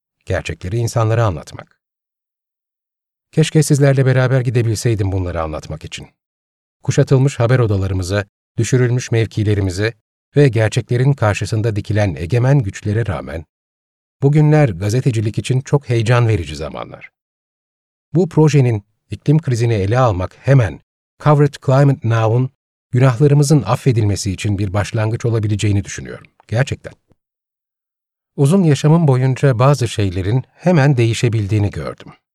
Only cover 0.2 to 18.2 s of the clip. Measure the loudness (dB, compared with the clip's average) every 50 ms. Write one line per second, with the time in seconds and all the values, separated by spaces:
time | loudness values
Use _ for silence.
0.2 | _ -8 -6 -6 -6 -8 -10 -10 -10 -8 -6 -4 -4 -2 -2 -2 0 0 0 0
1.2 | 0 -2 -2 -6 -10 -16 -18 -20 -20 _ _ _ _ _ _ _ _ _ _ _
2.2 | _ _ _ _ _ _ _ _ _ _ _ _ _ _ _ _ _ _ _ _
3.2 | _ _ -2 -2 -2 0 2 0 2 2 2 2 2 2 2 2 2 2 2 0
4.2 | 0 0 0 0 0 0 -2 0 0 -2 -2 -2 -2 -2 -2 -2 -2 -2 -2 -4
5.2 | -4 -4 -6 -6 -6 -6 -8 -10 -10 -10 -12 -12 -14 -14 -16 -16 -18 -18 _ _
6.2 | _ _ _ _ _ _ _ _ _ _ _ _ -6 -2 0 0 2 2 2 2
7.2 | 2 2 0 0 0 2 2 2 2 0 0 -2 -2 -2 -4 -4 -4 -2 -4 -4
8.2 | -4 -6 _ _ _ _ _ -6 -2 0 0 2 2 2 0 -2 -2 -2 -2 -2
9.2 | -2 -2 -2 -2 -2 0 0 0 -2 -2 -4 -4 -4 -6 -6 _ _ _ _ _
10.2 | _ _ 2 2 4 4 4 2 0 0 0 -2 -4 -2 -2 0 2 0 0 2
11.2 | 0 0 0 -2 -4 -4 -4 -2 -2 -2 -4 -4 -4 -2 -2 0 0 -2 -2 -4
12.2 | -4 -2 0 0 2 2 2 2 0 -2 -6 -8 -6 -4 -2 -2 -2 -4 -6 -6
13.2 | -8 -10 -10 -12 -12 _ _ _ _ _ _ _ _ _ _ _ _ _ _ _
14.2 | 0 2 4 4 4 4 4 4 2 2 0 -2 -4 -2 -2 0 0 -2 -2 -2
15.2 | -2 -4 -4 -4 -4 -2 -2 -2 -2 -2 -2 -2 -2 -2 -2 -2 0 2 2 2
16.2 | 2 2 0 -2 -4 -6 -10 -10 -10 -10 -10 -12 -12 -14 -16 -20 -20 -20 _ _
17.2 | _ _ _ _ _ _ _ _ _ _ _ _ _ _ _ _ _ _ -2 0